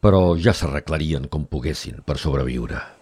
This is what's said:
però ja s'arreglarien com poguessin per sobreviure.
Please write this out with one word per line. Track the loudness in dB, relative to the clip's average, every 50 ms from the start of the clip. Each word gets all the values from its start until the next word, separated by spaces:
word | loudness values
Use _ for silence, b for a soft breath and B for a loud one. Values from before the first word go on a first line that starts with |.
| 6
però | 6 6 6 6 4 4
ja | 4 4 2 2
s'arreglarien | 2 -2 -4 -4 -4 -4 -4 -4 -2 -2 -2 -2 -4 -4 -6
com | -6 -6 -6 -4
poguessin | -6 -4 -4 -4 -6 -6 -8 -12 -14 -12 -6
per | -6 -6 -2
sobreviure. | -2 0 0 0 0 -2 -2 -4 -6 -6 -8 -8 -10 -12 -18 _